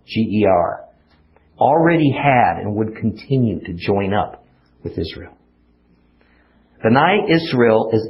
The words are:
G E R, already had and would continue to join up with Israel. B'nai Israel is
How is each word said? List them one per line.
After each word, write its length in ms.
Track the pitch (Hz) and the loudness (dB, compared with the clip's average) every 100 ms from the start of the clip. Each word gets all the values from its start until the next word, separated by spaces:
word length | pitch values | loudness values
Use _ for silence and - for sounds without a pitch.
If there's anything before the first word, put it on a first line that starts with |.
| - | -8
G 140 | 110 | -4
E 260 | 104 104 98 | -2 2 2
R, 380 | 87 85 - - _ _ _ _ _ _ - | 2 0 -6 -16 _ _ _ _ _ _ -2
already 540 | 120 160 165 165 143 | 2 4 2 2 2
had 460 | 123 143 123 95 87 | 0 2 2 2 0
and 180 | 98 104 | -4 -4
would 200 | 107 - | -4 -4
continue 640 | 107 - - 135 113 82 | -6 -6 -4 0 0 -2
to 140 | - | -8
join 400 | 85 101 101 98 | -8 -2 -2 0
up 320 | 101 - - _ _ _ _ | -2 -4 -8 _ _ _ _
with 140 | 87 90 | -12 -8
Israel. 380 | 80 - - _ _ _ _ _ _ _ _ _ _ _ _ _ _ _ | -8 -10 -18 _ _ _ _ _ _ _ _ _ _ _ _ _ _ _
B'nai 460 | 113 131 170 208 - | 2 4 4 2 2
Israel 640 | 165 - 127 117 110 - | 0 0 2 4 2 2
is 140 | 110 | -2